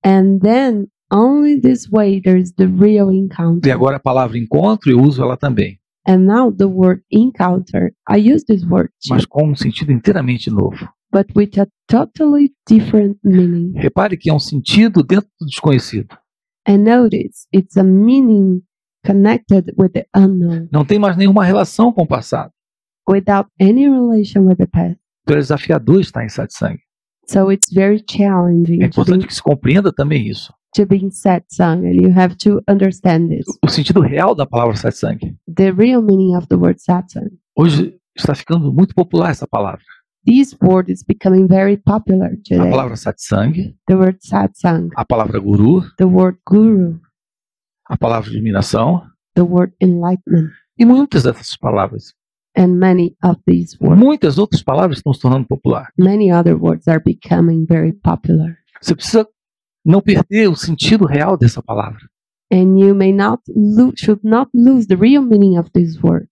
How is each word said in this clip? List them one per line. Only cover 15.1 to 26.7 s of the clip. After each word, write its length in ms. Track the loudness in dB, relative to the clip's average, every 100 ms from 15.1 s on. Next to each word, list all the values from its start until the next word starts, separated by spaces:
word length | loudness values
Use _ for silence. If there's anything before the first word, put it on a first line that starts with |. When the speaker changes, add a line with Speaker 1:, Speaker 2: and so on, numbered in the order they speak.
| 0 -2 _
Speaker 2:
do 60 | -14
desconhecido. 680 | -4 0 0 -2 -10 -10 -18 _ _ _ _ 0
Speaker 1:
And 100 | 2
notice, 680 | 4 2 2 -2 -8 -14 -2
it's 220 | -2 0 0
a 60 |
meaning 800 | 2 4 4 2 4 2 2 -2 _ _ _ _ -2
connected 680 | 2 2 0 0 0 0 -2
with 140 | 0
the 140 | -2 -4
unknown, 540 | 0 2 0 -2 -4 -4
Speaker 2:
Não 140 | -2
tem 140 | 0 0
mais 180 | 0 2
nenhuma 280 | 2 4
relação 460 | 2 0 -2 0 0
com 100 | 0
o 40 | -2
passado. 460 | -4 -6 -8 -8 _ _ _ _ _ -2
Speaker 1:
without 400 | -2 0 -2 -2 _
any 300 | 2 4 2
relation 540 | 2 2 0 0 2 2
with 100 | 2
the 100 | 0
past. 320 | -2 -4 -8 _ _
Speaker 2:
Então 140 | -2 -2
é 40 |
desafiador 600 | 0 -4 -2 -2 2 0
estar 220 | 0 -6
em 60 | -10
satsang. 500 | -10 -12 -8 -8